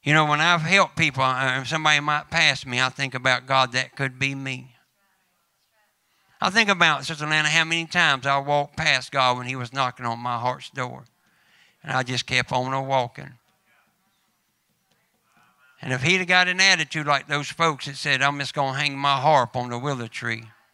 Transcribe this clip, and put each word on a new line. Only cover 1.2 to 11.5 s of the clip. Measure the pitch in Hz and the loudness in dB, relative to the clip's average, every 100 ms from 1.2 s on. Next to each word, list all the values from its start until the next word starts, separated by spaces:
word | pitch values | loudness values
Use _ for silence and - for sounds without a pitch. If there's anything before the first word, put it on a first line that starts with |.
uh, | 131 127 131 131 | 0 0 0 -2
somebody | 123 160 156 147 | -4 -2 2 2
might | 147 147 - | 0 -4 -2
pass | 165 156 135 131 | 2 2 2 -4
me, | 123 | -2
I | 131 | -2
think | 127 139 | -2 -6
about, | 127 127 127 127 | -2 0 0 2
"God, | 135 127 | 0 2
that | 127 127 - | -2 -6 -6
could | 135 127 | -6 -4
be | 139 | -6
me." | 135 135 127 127 _ _ _ _ _ _ _ _ _ _ _ _ _ _ _ _ _ | -4 -8 -10 -12 _ _ _ _ _ _ _ _ _ _ _ _ _ _ _ _ _
I | - | 0
think | 196 208 | 4 6
about, | 190 165 143 | 6 6 4
Sister | 139 156 | -2 -6
Lana, | 151 156 151 | 0 0 4
how | 160 | 2
many | 160 165 165 | 2 0 0
times | 180 165 135 135 | 2 2 2 0
I | 139 | 0
walked | 139 147 143 - | 2 -2 -2 -2
past | 156 135 - | 0 0 0
God | 143 127 123 | 0 0 0
when | 123 | -4
he | |
was | 131 120 | -8 -8
knocking | 135 127 - | -4 -4 -4
on | 123 117 | -6 -6
my | 120 120 | -6 -4
heart's | 123 131 131 | -4 -6 -10
door. | - 127 127 123 _ _ _ _ | -8 -8 -8 -20 _ _ _ _